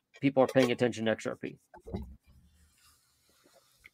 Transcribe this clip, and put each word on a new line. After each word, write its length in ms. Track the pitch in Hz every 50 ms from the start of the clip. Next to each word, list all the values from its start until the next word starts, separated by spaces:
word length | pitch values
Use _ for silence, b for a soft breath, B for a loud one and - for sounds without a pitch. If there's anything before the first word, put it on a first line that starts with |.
| _ _ _ -
people 220 | - 139 135 135 131
are 40 | 117
paying 240 | - 135 127 123
attention 340 | 120 - 123 123 107 104 113
to 60 | 113
X 140 | 110 - -
R 100 | 123 -
P. 220 | - - - - - _ _ - - _ - - - - - - - _ _ - - _ _ _ _ - _ _ _ _ - _ _ _ _ _ _ _ _ _ _ _ _ _ _ _ _ _ _ _ -